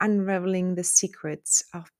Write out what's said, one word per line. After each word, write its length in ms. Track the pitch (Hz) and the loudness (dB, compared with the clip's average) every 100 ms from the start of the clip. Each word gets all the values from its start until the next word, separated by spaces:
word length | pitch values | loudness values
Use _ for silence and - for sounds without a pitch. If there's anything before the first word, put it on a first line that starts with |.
unraveling 720 | 214 202 190 190 185 185 185 | 2 2 2 0 0 0 0
the 80 | 180 | -2
secrets 800 | 175 - 185 - 156 151 - - - | 2 2 0 -6 -8 -6 0 0 0
of 140 | 175 165 | -14 -14